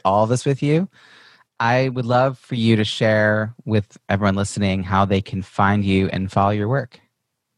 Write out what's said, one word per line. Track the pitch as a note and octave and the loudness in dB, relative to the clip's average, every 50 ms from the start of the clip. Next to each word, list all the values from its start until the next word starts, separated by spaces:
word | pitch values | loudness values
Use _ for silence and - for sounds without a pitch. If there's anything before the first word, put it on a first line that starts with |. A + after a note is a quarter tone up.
| - | 0
all | F#2+ F#2+ G#2 A2 | 0 2 2 2
of | A2 | 2
this | B2 B2 - | 0 -2 -2
with | C#3+ C#3 C3 - | -2 -4 -2 0
you. | C#3+ D3+ D#3+ F#3+ - _ _ - - - - - - _ _ _ _ _ - | 0 0 0 0 -2 _ _ -20 -20 -20 -20 -20 -20 _ _ _ _ _ -4
I | A#2 A#2 A#2+ B2+ C3 C3+ | 0 0 2 2 0 0
would | B2 B2+ B2 | -2 -4 -2
love | A#2 B2 B2 C3 C#3 C3 - | 0 2 2 2 0 -2 -6
for | _ - C3 | _ -8 -4
you | A#2+ A2+ A2+ A2+ | 0 2 2 4
to | G#2+ G#2+ | 4 2
share | G#2 - - A#2 A2 G#2+ G#2+ G#2+ G#2+ G#2+ G#2+ G#2+ G#2+ A#2 _ - | -2 -2 -2 0 2 2 2 2 2 2 0 -2 -4 -8 _ -6
with | - A2 G#2+ G2 _ - - _ - | -2 -2 -2 -2 _ -12 -16 _ -4
everyone | G2+ G2 G#2 G2+ G2 | -2 0 2 0 0
listening | G2 G2+ G#2 - A2 G2+ G2 F#2+ F#2+ F#2 | 0 -2 -4 -4 -2 -2 -2 -2 -2 -4
how | F2+ G2 F#2+ G2+ | -2 0 0 2
they | G2 G2+ F#2+ | 2 0 -2
can | F#2+ - - G2 F2+ | -2 -4 -8 -8 -8
find | - - - G2+ G2 G2+ G#2 G2+ | -8 -4 -2 0 2 2 0 0
you | G2 F#2+ F#2+ F#2+ F2+ - | 2 2 2 2 0 -2
and | F2 F#2+ F#2 | -4 -6 -4
follow | - G#2 G2 G2+ | -2 0 0 0
your | G#2+ G#2 G#2 G#2+ | 0 -2 -2 -2
work. | C3 C#3 C3+ - - - _ _ _ _ _ _ _ _ _ _ _ | -4 -4 -6 -8 -14 -20 _ _ _ _ _ _ _ _ _ _ _